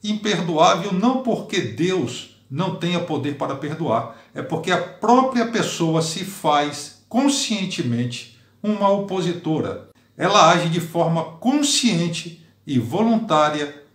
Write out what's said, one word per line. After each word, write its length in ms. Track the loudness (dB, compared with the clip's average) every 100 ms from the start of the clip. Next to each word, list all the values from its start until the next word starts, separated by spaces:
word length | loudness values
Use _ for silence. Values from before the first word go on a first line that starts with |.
Imperdoável 880 | -4 -4 -2 -2 0 4 4 4 0
não 300 | 0 2 0
porque 380 | -2 -4 -2 -4
Deus 800 | -4 -2 -2 0 -2 -6 -14 _ _
não 260 | -4 -4 -2
tenha 240 | -2 -2
poder 380 | -2 -4 -4 -4
para 180 | -6 -6
perdoar, 640 | -8 -6 -2 -2 -2 -14 -16
é 80 | -12
porque 300 | -6 -6 0
a 100 | 0
própria 680 | -2 -4 4 6 6 2 0
pessoa 540 | 0 -2 0 0 2
se 220 | 0 -4
faz 800 | -8 -4 2 2 2 -4 -14 -18 _
conscientemente 1300 | 2 2 2 -2 -2 -4 -4 -2 0 -2 -6 -14 -20 _ _
uma 260 | -4 0 2
opositora. 1000 | 2 0 -2 -2 -2 -2 -2 -2 -6 -12 _ _ -4
Ela 360 | 2 6 6
age 180 | 6 2
de 100 | -2
forma 440 | -2 0 0 0 -2 -4
consciente 1040 | 0 2 2 2 2 2 0 -4 -10 -16 -20 _ -2
e 140 | -2
voluntária 1040 | 0 0 2 2 2 4 4 2 -6 -8 -20